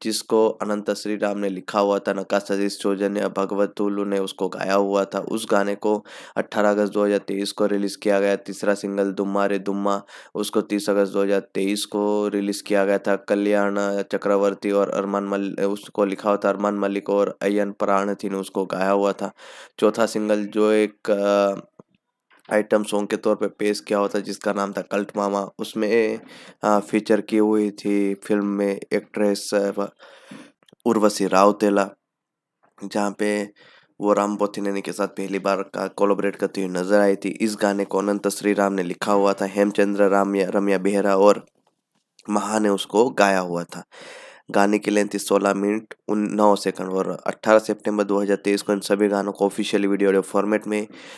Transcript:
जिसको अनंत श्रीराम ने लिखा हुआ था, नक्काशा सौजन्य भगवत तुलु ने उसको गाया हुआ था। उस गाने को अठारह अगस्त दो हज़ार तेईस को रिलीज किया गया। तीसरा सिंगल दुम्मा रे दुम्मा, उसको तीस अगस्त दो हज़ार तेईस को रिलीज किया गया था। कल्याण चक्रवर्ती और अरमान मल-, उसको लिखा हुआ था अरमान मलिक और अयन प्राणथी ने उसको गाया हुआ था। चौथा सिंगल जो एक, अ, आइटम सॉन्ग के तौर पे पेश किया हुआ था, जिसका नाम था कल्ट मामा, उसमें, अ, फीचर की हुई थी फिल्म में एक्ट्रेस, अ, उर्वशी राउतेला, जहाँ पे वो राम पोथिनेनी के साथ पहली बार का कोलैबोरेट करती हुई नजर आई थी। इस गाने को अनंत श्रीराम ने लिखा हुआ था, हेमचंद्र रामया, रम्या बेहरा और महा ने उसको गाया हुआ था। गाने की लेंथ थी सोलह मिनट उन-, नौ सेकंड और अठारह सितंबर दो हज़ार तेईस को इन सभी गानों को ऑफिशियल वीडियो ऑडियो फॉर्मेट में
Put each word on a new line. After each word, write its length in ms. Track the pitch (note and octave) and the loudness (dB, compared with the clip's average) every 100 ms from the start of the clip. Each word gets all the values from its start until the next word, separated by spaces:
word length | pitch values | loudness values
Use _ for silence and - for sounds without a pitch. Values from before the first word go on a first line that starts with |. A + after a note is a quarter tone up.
जिसको 460 | A2 G#2+ - A2 A2 | -6 -6 0 2 2
अनंत 420 | - G#2 G#2 G#2 | 0 -4 -4 -4
श्रीराम 480 | G2+ G#2 G#2 G#2 G2+ | -4 -4 -4 -2 -2
ने 100 | G2+ | -4
लिखा 320 | F#2+ - G#2+ | -6 -2 0
हुआ 180 | G2+ G2+ | 2 2
था, 140 | G#2 | -2
नक्काशा 560 | G2 F#2+ G2+ G2+ G2 G2+ | -4 0 -2 0 -2 -2
सौजन्य 600 | - G#2 G2 G2+ G2+ G2 | -2 -2 0 -2 -2 -4
भगवत 460 | G2 G2 G2+ G2+ - | -2 -2 0 -2 0
तुलु 280 | G2+ G2+ | -4 -2
ने 140 | G2+ G2 | -2 -2
उसको 300 | F#2+ - F#2 | -4 -4 -4
गाया 260 | G2+ F#2+ | -2 0
हुआ 300 | G2 G2+ G2 | 2 2 0
था। 140 | G2 G2+ | 0 -4
उस 280 | - A2 A2+ | -4 -6 0
गाने 240 | G#2 G2+ | 0 2
को 300 | G2+ A2 G#2 - - - - | -2 -2 -2 -4 -18 -10 -8
अठारह 340 | G2+ - G#2 | -4 0 2
अगस्त 220 | G#2 G#2 | 2 0
दो 120 | G#2 | 0
हज़ार 140 | G#2 G2+ | 0 0
तेईस 340 | - G2 G2+ | -2 -6 -6
को 140 | - G#2 | -2 0
रिलीज 300 | G2+ G2+ - | 0 -2 -4
किया 240 | G#2 G2 | 0 2
गया। 160 | G2+ G2 | 2 0
तीसरा 380 | G2 F#2+ G#2 | -4 -4 -2
सिंगल 380 | G2+ G2+ G2 G2 | -2 -2 -2 -2
दुम्मा 340 | F#2+ G2 G2+ G2+ | -2 -2 0 0
रे 120 | G2 | -2
दुम्मा, 420 | G2 G2+ G2+ G2 - - - | -4 -2 -2 -2 -6 -20 -14
उसको 260 | - G#2 A2 | -8 -4 -2
तीस 300 | G#2+ G#2 G#2 | -2 -4 0
अगस्त 220 | G2+ G2 | 0 0
दो 100 | G2 | 0
हज़ार 180 | G2 G2 | 0 0
तेईस 440 | G2 G2 G2 G#2 | -2 -4 -2 -2
को 440 | - G#2 G#2 G#2 G#2 | -4 -2 0 0 -2
रिलीज 320 | G2+ G2+ G2+ | -2 -4 -6
किया 240 | - G2+ | -2 0
गया 140 | G2 G2+ | 2 0
था। 180 | G#2+ G2 | 0 -2
कल्याण 840 | - G2+ G2+ G#2 G2+ G2+ G2+ G2+ | 0 0 2 2 0 0 -2 -2
चक्रवर्ती 680 | G2 G2 G2+ G2+ G2+ G2 G#2 | -4 -4 0 2 2 0 0
और 200 | G2+ G2 | 0 0
अरमान 340 | - G2 G2+ | -2 -2 -4
मल-, 360 | G2+ G2+ G2 - | -2 -4 -4 -2
उसको 440 | G2 G#2 - - | -4 -4 -8 -2
लिखा 260 | G2+ F#2+ G#2+ | -2 0 0
हुआ 60 | G2+ | 0
था 40 | G2+ | 0
अरमान 260 | G2 G#2 | 0 -2
मलिक 360 | G2+ G2+ G2+ - | -2 -2 -4 -2
और 280 | G2+ G2 - | 0 0 -2
अयन 300 | G2+ G#2 G2+ | -2 0 -2
प्राणथी 560 | G2+ G2+ G2 G2+ G2 G2+ | -2 0 0 0 -4 -6
ने 80 | G2 | -6
उसको 300 | F#2+ G2+ F#2+ | -6 -4 -4
गाया 240 | F#2 F#2+ | -2 0
हुआ 220 | G2+ G2 | 2 2
था। 200 | F#2+ G2 - - - - - | -2 -6 -10 -20 -20 -20 0
चौथा 280 | G#2 A2 A2 | 2 2 0
सिंगल 380 | A2 G#2+ G#2+ | 0 0 -2
जो 260 | G#2 G#2+ G#2+ | 0 0 2
एक, 400 | G#2+ G#2+ - - | 2 0 -2 -2
अ, 500 | G2+ G2+ G2+ G2+ G2 - _ - _ _ _ _ _ - | 0 2 2 2 -2 -10 _ -20 _ _ _ _ _ -2
आइटम 280 | G#2+ G#2 G#2+ | -2 2 0
सॉन्ग 260 | G#2 G#2 G2+ | 0 -4 -2
के 80 | G#2+ | -2
तौर 200 | A2 G#2 | 0 0
पे 100 | G2+ | -2
पेश 340 | - G#2 G#2 | -2 -2 -2
किया 180 | - G#2 | -2 0
हुआ 100 | G2+ | 0
था, 100 | G2+ | -2
जिसका 340 | G2+ G2 G#2+ | -6 -6 -4
नाम 200 | G2+ G2+ | -4 -4
था 80 | G2 | -6
कल्ट 320 | F#2 G2+ G2+ G#2+ | -6 -6 -4 -4
मामा, 340 | G2+ G2+ F#2+ - | -2 -2 -6 -10
उसमें, 640 | A2 A2 G#2+ A2+ A2 A2 - - - - | -10 -4 0 2 2 -2 -12 -20 -20 -4
अ, 140 | G#2 G#2 | 2 2
फीचर 420 | G2+ G#2+ - G#2+ | 2 -2 2 0
की 160 | G2+ A2 | 2 2
हुई 340 | G#2+ G#2+ G#2 | 4 2 0
थी 440 | G#2 G#2 G2+ G2+ | -2 -2 0 0
फिल्म 320 | G2 - G#2+ G2+ | -4 -2 -2 -2
में 340 | G2+ G2+ G2 - | -2 -2 -4 -4
एक्ट्रेस, 580 | G#2+ - - G#2 G2+ - | -4 -4 -2 0 0 -2
अ, 300 | G#2 G2+ G2 G2+ - - - - - - _ _ _ A#2 | -2 -2 -4 -6 -8 -20 -20 -20 -20 -20 _ _ _ 0
उर्वशी 400 | A2 G#2 - F#2+ | 4 4 2 2
राउतेला, 640 | F#2 G2+ G#2 G#2 G2+ F#2+ - _ _ _ _ _ _ _ _ | 6 6 6 2 2 0 -4 _ _ _ _ _ _ _ _
जहाँ 320 | G2 A2 G2+ G2 | -6 -2 -2 -2
पे 340 | G#2 G#2 G#2 - - - _ _ | -2 -2 -4 -12 -20 -20 _ _
वो 120 | G2+ | 0
राम 240 | G2+ G2+ G2+ | 2 2 0
पोथिनेनी 440 | G#2 G2+ G2+ G2 | -2 -2 -4 -4
के 120 | G2 | -6
साथ 160 | F2+ G2 | -4 -6
पहली 300 | - G2 G2 | -4 -6 -4
बार 240 | G2 F#2+ | 0 -2
का 240 | G2 F#2+ F#2+ | -2 -6 -8
कोलैबोरेट 500 | - G2+ G2 G2+ - | 0 2 2 0 -2
करती 260 | G2 - | -4 -4
हुई 80 | F#2+ | -4
नजर 300 | F2+ F2+ G#2 | -4 2 4
आई 160 | G2+ G2 | 4 2
थी। 120 | G2 | -2
इस 280 | - A2 G#2 | -2 -4 0
गाने 240 | G#2 G2+ | -2 0
को 140 | G2 G2 | -2 -2
अनंत 300 | G2+ G2+ G2+ | -2 0 -2
श्रीराम 440 | - G#2 G2+ G2 | -2 -2 2 0
ने 100 | G2 | 0
लिखा 300 | F2+ F2+ G#2+ | -4 -4 0
हुआ 200 | G2+ G2 | 2 4
था, 140 | G2 F#2+ | 2 -2
हेमचंद्र 640 | G2 G2+ G2+ G2+ G2+ G2+ | 2 2 2 0 4 4
रामया, 400 | G2 G2 G2+ F#2 | 4 2 0 0
रम्या 300 | G2+ G2+ F#2+ | 0 0 0
बेहरा 380 | F#2+ G2+ G2 F#2+ | 2 2 2 6
और 300 | G2+ G2+ - _ _ _ _ _ _ _ - | 6 6 0 _ _ _ _ _ _ _ -4
महा 280 | G#2 G#2 A2 | -2 0 0
ने 100 | G#2 | 2
उसको 420 | G2 - G2+ B2 | 0 0 2 2
गाया 280 | - G2+ F#2+ | 4 2 2
हुआ 260 | F2+ E2+ | 0 -6
था। 200 | F2 F2 - - - - - - - | -6 -12 -18 -20 -20 -20 -20 -20 -2
गाने 280 | G#2 G2+ G#2 | 2 4 2
की 120 | G#2 | 2
लेंथ 180 | G#2 G2+ | 0 0
थी 40 | G2+ | -2
सोलह 360 | - G2 G2 | 0 2 2
मिनट 400 | G2 G2+ A2 A2+ - - | 0 0 -2 -6 -16 -4
उन-, 240 | G#2+ G#2 | -2 -2
नौ 240 | G#2 G#2 G2+ | 2 4 4
सेकंड 320 | F#2+ F#2 F#2 | 0 -4 -4
और 340 | F#2 F#2+ F2 - | -2 -2 -4 -8
अठारह 320 | - A2 A2 | -4 4 4
सितंबर 460 | G#2+ G#2 - G#2 | 4 -4 -2 -2
दो 160 | G#2 G2+ | 0 0
हज़ार 160 | G2+ G2 | 2 0
तेईस 260 | G2+ G2+ | 0 -2
को 100 | - | 0
इन 80 | G2+ | -2
सभी 280 | - G2+ G#2 | 0 0 2
गानों 240 | G2+ G2 | 0 -2
को 140 | G2 G2 | -2 -2
ऑफिशियल 400 | G2 G#2 G#2 G2+ | -2 -2 0 0
वीडियो 220 | G2 G2 | 2 2
ऑडियो 140 | F#2+ | 2
फॉर्मेट 440 | F#2 G2+ G2+ G#2+ G#2 | 2 0 0 0 -2
में 200 | G#2 G#2 - - | -4 -6 -12 -20